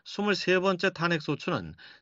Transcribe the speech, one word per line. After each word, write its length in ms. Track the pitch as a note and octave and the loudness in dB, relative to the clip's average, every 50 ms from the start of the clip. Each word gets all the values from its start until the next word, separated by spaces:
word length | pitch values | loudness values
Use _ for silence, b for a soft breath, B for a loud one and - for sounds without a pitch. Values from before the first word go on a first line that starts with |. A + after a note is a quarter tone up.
| B | B
스물세 560 | - - - G#3 G#3 G3 - - F#3 F#3 F#3 | -10 -6 -2 0 0 0 2 2 2 4 4
번째 300 | F3+ G3 F#3 F3 G3 F#3+ | 4 2 2 2 0 -2
탄핵소추는 840 | F3+ D3+ E3 E3+ E3+ D#3 D3 - C#3+ C#3 - - E3+ A2+ F2 D#2 D2+ B B B B B | 0 0 0 0 0 0 0 -2 -4 -2 -2 -2 -2 -2 -4 -6 -10 B B B B B